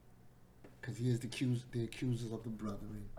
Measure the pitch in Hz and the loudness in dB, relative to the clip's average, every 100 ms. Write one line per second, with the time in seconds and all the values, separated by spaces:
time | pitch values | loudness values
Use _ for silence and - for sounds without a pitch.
0 | - - - - - - - - - 110 | -20 -20 -20 -20 -20 -20 -20 -10 -8 2
1 | 123 117 117 - 131 123 - 120 113 - | 4 4 2 2 4 4 2 -2 -2 0
2 | 127 120 117 110 117 107 107 98 104 107 | 2 2 0 -4 -4 -4 -2 -2 -4 -6
3 | 104 | -6